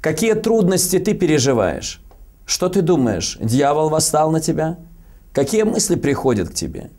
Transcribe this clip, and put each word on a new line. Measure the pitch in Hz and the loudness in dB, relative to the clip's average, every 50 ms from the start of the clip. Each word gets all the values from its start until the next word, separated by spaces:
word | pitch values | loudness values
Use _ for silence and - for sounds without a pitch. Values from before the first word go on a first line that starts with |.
Какие | - 156 151 156 226 226 220 | -2 -4 -2 0 0 0 0
трудности | 214 220 226 226 226 202 175 196 180 - - 190 185 | 0 0 0 2 2 2 2 2 0 0 0 0 0
ты | 190 208 202 | 0 0 0
переживаешь? | - 185 160 156 147 120 139 135 113 101 90 69 - - - - - - - - - - - - _ - | 0 2 2 2 2 2 2 2 2 2 0 -2 -4 -8 -12 -12 -14 -18 -20 -20 -20 -20 -20 -20 _ -8
Что | - - - 180 180 | -6 -4 -2 -2 0
ты | 180 196 | 0 0
думаешь? | 180 160 180 151 127 117 104 85 95 - - - | 2 2 2 4 2 2 0 -2 -4 -6 -6 -4
Дьявол | - 110 117 131 143 139 143 151 156 156 | -4 0 2 2 2 2 2 2 0 0
восстал | 156 156 156 - - 151 156 160 | 0 0 0 0 2 2 2 2
на | 160 160 | 2 0
тебя? | 156 - 160 151 156 160 170 - - - - - - - - - - - - | 0 -2 -2 -2 -2 -4 -4 -8 -14 -20 -20 -20 -20 -20 -20 -20 -20 -6 -2
Какие | - 139 143 208 214 220 | -2 -2 0 0 0 0
мысли | 214 - - 165 - 170 | 2 0 -2 0 0 -2
приходят | - - 139 139 - - 131 120 104 87 78 | 0 0 -2 -2 0 0 0 0 0 -2 -4
к | - | -6
тебе? | - - 67 - - - - - | -8 -8 -8 -8 -10 -14 -16 -18